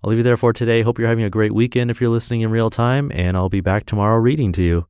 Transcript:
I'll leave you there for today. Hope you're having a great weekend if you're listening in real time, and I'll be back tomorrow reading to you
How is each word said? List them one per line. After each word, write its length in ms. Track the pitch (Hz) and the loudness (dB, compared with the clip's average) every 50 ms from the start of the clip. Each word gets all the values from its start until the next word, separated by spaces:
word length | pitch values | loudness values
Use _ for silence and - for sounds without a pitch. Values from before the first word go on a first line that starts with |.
| - | -2
I'll 60 | 101 | -2
leave 120 | 110 113 | 0 0
you 20 | 117 | 2
there 160 | 123 120 113 | 2 2 2
for 160 | - 120 113 | 2 0 0
today. 260 | - 120 117 117 117 | 0 0 0 2 2
Hope 180 | 110 113 120 - | 2 0 0 0
you're 100 | 117 117 | 0 0
having 160 | 117 113 113 | 0 0 -2
a 40 | 104 | -2
great 240 | 92 110 107 107 107 | 0 0 0 0 2
weekend 380 | 107 117 120 - 127 123 120 | 0 0 0 0 -2 -2 -2
if 100 | 117 - | -2 -2
you're 80 | 127 117 | 0 0
listening 320 | 117 117 - - 123 117 | 0 0 -2 -2 -4 -2
in 100 | 113 110 | -2 0
real 200 | 110 117 113 110 | 0 0 0 0
time, 400 | 110 - 117 120 127 139 143 139 - | 0 0 0 0 0 0 -2 -4 -2
and 240 | - 90 90 92 | -2 0 0 0
I'll 140 | 92 92 95 | 0 0 0
be 100 | 90 98 | -2 -2
back 240 | 90 95 95 104 - | 0 0 0 -2 -2
tomorrow 320 | - - 104 101 104 113 117 | -2 -2 0 0 2 2 2
reading 340 | 113 120 143 156 139 101 87 | 2 2 2 2 0 -2 0
to 100 | 90 90 | 0 0
you 240 | 85 85 85 85 _ | 2 2 0 -2 _